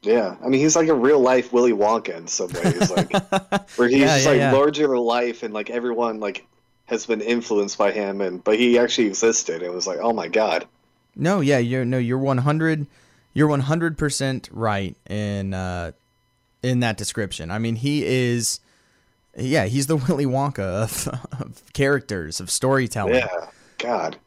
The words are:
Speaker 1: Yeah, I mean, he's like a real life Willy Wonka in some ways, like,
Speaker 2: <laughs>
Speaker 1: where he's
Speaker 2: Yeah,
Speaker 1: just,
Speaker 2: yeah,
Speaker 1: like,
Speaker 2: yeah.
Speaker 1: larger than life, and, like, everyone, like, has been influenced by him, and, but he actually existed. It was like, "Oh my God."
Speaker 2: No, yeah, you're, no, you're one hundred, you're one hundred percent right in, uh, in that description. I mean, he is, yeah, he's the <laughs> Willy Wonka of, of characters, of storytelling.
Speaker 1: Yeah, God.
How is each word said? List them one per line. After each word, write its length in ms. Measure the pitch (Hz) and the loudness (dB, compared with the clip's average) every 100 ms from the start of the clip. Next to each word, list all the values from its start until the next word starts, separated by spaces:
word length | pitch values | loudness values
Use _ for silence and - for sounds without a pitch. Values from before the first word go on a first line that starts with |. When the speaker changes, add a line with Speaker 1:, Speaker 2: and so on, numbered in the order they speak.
Speaker 1:
Yeah, 340 | 101 117 98 - | 2 2 2 -4
I 40 | 127 | 0
mean, 120 | 135 | 2
he's 160 | 156 165 | 4 4
like 100 | 160 | 4
a 60 | |
real 240 | 147 123 147 | 4 6 6
life 340 | 127 131 123 | 6 4 4
Willy 200 | 120 123 | 4 4
Wonka 440 | 107 104 113 104 87 | 4 2 2 -2 -12
in 120 | 85 | -8
some 240 | - - | -6 -6
ways, 380 | - 180 - 196 | -2 0 2 0
like, 180 | 185 - | 0 0
Speaker 2:
<laughs> 640 | 196 185 196 190 196 - - | -2 -2 -4 -2 -6 -6 0
Speaker 1:
where 120 | 120 | 4
he's 100 | 135 | 6
Speaker 2:
Yeah, 80 | 139 | 4
Speaker 1:
just, 180 | 147 | 4
Speaker 2:
yeah, 60 | 135 | 4
Speaker 1:
like, 80 | 135 | 4
Speaker 2:
yeah. 140 | 135 | 6
Speaker 1:
larger 340 | 135 143 151 151 | 6 4 4 2
than 100 | 123 | 2
life, 440 | 117 120 123 117 | 2 2 0 -4
and, 100 | 117 | -8
like, 160 | 107 107 | -8 -6
everyone, 500 | 120 123 117 117 107 | -4 -2 -2 -2 -2
like, 260 | 104 95 _ _ _ _ _ | -6 -6 _ _ _ _ _
has 200 | 113 - | -6 -2
been 140 | 110 | -2
influenced 540 | 107 120 117 107 101 - | 0 -2 0 0 0 0
by 140 | 101 | 0
him, 300 | 104 98 98 | 0 -4 -2
and, 240 | 98 90 | -4 -4
but 120 | - 107 | 0 4
he 220 | 123 120 | 4 4
actually 300 | 120 - 107 | 4 2 0
existed. 540 | 95 113 110 - 82 | 2 2 2 -4 -6
It 100 | 87 | -6
was 140 | 90 92 | -6 -6
like, 120 | 85 | -2
"Oh 120 | 117 | -2
my 160 | 113 85 | -2 -2
God." 400 | 110 107 85 - _ _ _ _ - | 0 0 0 -6 _ _ _ _ -4
Speaker 2:
No, 240 | 147 202 | -2 0
yeah, 180 | 139 139 | 2 2
you're, 260 | 120 131 | 2 -2
no, 140 | 123 131 | -2 -2
you're 200 | 117 131 | -2 -2
one 200 | 135 127 | 0 0
hundred, 480 | 135 151 160 156 143 _ _ _ _ | 0 0 0 -2 -6 _ _ _ _
you're 160 | - 151 | 0 2
one 120 | 143 | 2
hundred 380 | 135 165 165 156 | 0 0 -2 -2
percent 500 | 147 139 135 131 - | -4 -2 -4 -4 -8
right 420 | - 113 101 95 - - | -6 -2 -2 -4 -10 -8
in, 460 | 104 104 101 98 | -6 -4 -4 -4
uh, 360 | 95 92 90 85 - _ _ _ _ _ _ | -6 -6 -6 -8 -12 _ _ _ _ _ _
in 180 | 123 123 | -2 0
that 180 | 120 107 | 0 -2
description. 520 | 101 - 98 - 82 | -8 -6 -8 -8 -8
I 80 | 104 | -4
mean, 180 | 113 113 | -4 -4
he 280 | 135 147 | -2 -2
is, 560 | 98 127 123 120 113 - _ _ _ _ _ _ _ - | 0 0 0 -2 -4 -6 _ _ _ _ _ _ _ -10
yeah, 260 | 127 147 | -2 0
he's 220 | 101 131 139 | 0 -2 0
the 100 | 156 | -2
<laughs> 120 | 127 | 0
Willy 180 | 147 143 | 0 0
Wonka 320 | 131 143 - | 0 -2 -4
of, 500 | 95 92 113 - - 127 - 127 | -4 -4 -4 -6 -8 -10 -12 -14
of 320 | - - _ | -14 -14 _
characters, 680 | - 139 139 - 101 78 - | -2 0 0 -2 -8 -6 -10
of 100 | 92 | -6
storytelling. 640 | - 131 135 120 113 98 | -2 0 0 0 -2 0
Speaker 1:
Yeah, 320 | 123 113 87 80 _ _ _ | 0 0 -6 -10 _ _ _
God. 400 | 120 113 80 - | -4 -2 -4 -8